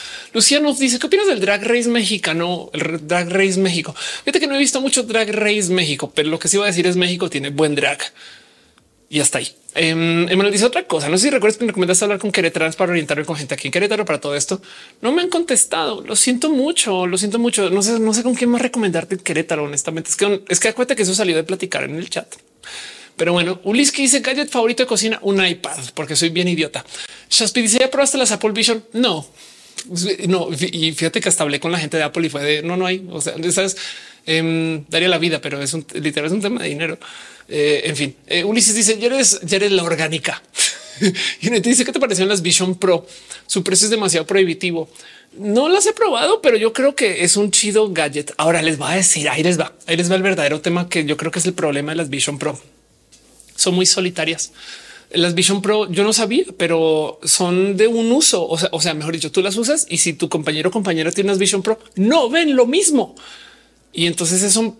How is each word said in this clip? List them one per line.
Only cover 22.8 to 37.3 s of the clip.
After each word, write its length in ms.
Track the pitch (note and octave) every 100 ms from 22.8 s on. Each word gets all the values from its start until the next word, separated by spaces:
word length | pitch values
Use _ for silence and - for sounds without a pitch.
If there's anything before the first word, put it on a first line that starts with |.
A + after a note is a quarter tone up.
| - - - -
Pero 160 | E3
bueno, 280 | F3 E3+ F3+
Uliski 400 | F#3+ A3+ C#4 -
dice, 180 | C4+ C#4
"Gadget 300 | C4 C4+ D4
favorito 320 | C4 A3+ A#3
de 60 | B3
cocina, 320 | G#3+ A3 A3
un 220 | G3 G3
iPad, 340 | F3+ F3 C#3+ D#3 B2+
porque 220 | - D3 D3+
soy 140 | E3
bien 180 | E3 F3+
idiota". 360 | D#3+ D3+ C3+ - - - - -
Shaspi 320 | - A3 B3
dice, 160 | A3 A#3
"¿Ya 120 | C4
probaste 280 | C4+ C#4 C#4
las 140 | B3+
Apple 180 | G#3+ G#3+
Vision?". 340 | G#3+ A3+ A3 -
No. 320 | A3 B3 D#3+ - - - - - - -
Pues, 400 | F3 F#3 - E3+
no, 200 | F#3 E3
fí-, 200 | D3 F3+
y 200 | E3+ D#3+
fíjate 280 | D3+ E3 A3+
que 80 | G3
hasta 140 | -
hablé 160 | D3+ C#3+
con 100 | E3
la 60 | E3+
gente 180 | D3+ D#3+
de 60 |
Apple 240 | D3 E3+ D#3+
y 40 |
fue 120 | C#3
de, 200 | D3 D3+
"No, 140 | E3 F3+
no 100 | F3+
hay". 200 | F#3 F3+
O 100 | E3+
sea, 140 | - - F3
¿sabes? 240 | F#3 F#3+ - - - - - -
Em, 580 | D#3+ D#3+ E3 D#3+ D#3 D3
daría 200 | E3 F3+
la 100 | E3+
vida, 220 | E3+ D#3
pero 220 | C#3+ C#3+
es 100 | C#3
un, 120 | E3 D3
literal, 320 | - D3+ D3 D3+
es 60 |
un 80 | G3+
tema 220 | G3+ A#3+
de 60 | D3
dinero. 300 | C#3+ D#3+ E3 - - -